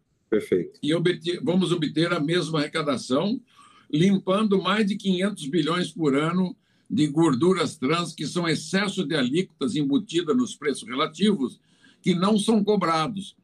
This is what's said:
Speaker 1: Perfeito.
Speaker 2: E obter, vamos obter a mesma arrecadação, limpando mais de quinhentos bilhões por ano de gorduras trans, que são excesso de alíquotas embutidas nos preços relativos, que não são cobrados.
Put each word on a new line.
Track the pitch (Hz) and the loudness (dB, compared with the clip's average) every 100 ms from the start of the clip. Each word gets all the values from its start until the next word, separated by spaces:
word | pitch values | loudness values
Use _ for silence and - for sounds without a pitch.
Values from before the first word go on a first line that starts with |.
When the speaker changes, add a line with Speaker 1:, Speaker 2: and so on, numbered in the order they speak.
| _ _ _ | _ _ _
Speaker 1:
Perfeito. | 107 - 92 80 - | -2 2 0 -2 -6
Speaker 2:
E | 143 165 | -2 0
obter, | 170 - 165 175 | 0 0 -4 -4
vamos | 151 185 165 | 0 2 2
obter | 175 143 147 170 | 0 -2 -2 0
a | 175 | 0
mesma | 147 180 156 160 | 0 0 0 -2
arrecadação, | 151 165 147 123 - 131 190 247 - _ - - - | -2 -2 -2 -4 0 0 0 -4 -8 _ -20 -20 -4
limpando | 151 190 190 - 196 220 190 | 2 4 2 2 0 2 2
mais | 175 208 202 | 2 0 0
de | 208 | 0
quinhentos | 190 180 202 - 139 | -2 0 0 -4 -2
bilhões | 165 151 175 170 | 0 0 0 -4
por | - 151 135 | -2 0 2
ano | 160 180 180 - _ _ - | 0 0 -2 -4 _ _ -6
de | 120 147 | 0 0
gorduras | 147 165 120 175 180 143 - | 2 2 4 2 2 -2 -2
trans, | 131 170 165 - | -2 -2 -4 -8
que | 147 | -6
são | 185 170 | -2 -2
excesso | 147 - 190 202 185 139 | -2 -2 -2 -2 -2 -2
de | 156 | 0
alíquotas | 123 156 190 _ 131 135 | 0 0 -2 _ -4 -2
embutidas | 143 139 101 165 151 123 | 0 0 0 -2 0 0
nos | 113 - | -2 -4
preços | 143 127 107 | -4 -4 -6
relativos, | 127 156 160 208 196 120 - _ _ _ _ | -4 -4 0 2 2 -2 -6 _ _ _ _
que | - 175 | -2 0
não | 196 220 | 2 2
são | 202 220 | 2 2
cobrados. | 196 208 165 165 156 98 - - | 4 2 2 0 -2 -4 -12 -16